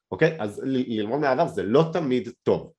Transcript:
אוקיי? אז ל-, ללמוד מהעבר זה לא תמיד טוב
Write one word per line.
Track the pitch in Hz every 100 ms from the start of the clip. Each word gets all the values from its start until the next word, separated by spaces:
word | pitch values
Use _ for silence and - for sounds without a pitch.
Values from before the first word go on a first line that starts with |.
| -
אוקיי? | 92 160 160
אז | 107 104
ל-, | 131 131 127 110
ללמוד | 107 135
מהעבר | 151 131 -
זה | 98
לא | 92 135 160
תמיד | 180 147 127 117 -
טוב | - 90 -